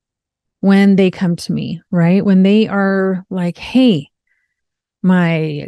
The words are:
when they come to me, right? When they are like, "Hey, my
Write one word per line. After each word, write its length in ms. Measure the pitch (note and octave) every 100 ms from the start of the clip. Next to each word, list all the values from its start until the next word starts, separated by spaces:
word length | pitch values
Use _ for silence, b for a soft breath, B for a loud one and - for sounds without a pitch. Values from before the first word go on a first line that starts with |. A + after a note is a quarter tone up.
| _ _ _ _ _ _
when 340 | F#3+ G3 G3
they 160 | F#3+ F#3
come 240 | - F3+
to 180 | E3+ -
me, 300 | D3+ C#3+ E3 _
right? 340 | F3+ E3+ F#3+
When 200 | G3+ F#3+
they 240 | F#3+ G#3+ A3
are 580 | G3+ G3 F#3+ F#3+ F#3 -
like, 280 | F#3 F3 -
"Hey, 520 | - B3+ B3+ D#3+ - _ _ _ _ _ _ _ _ _
my 640 | F3+ F#3 E3+ D#3+ D#3 D3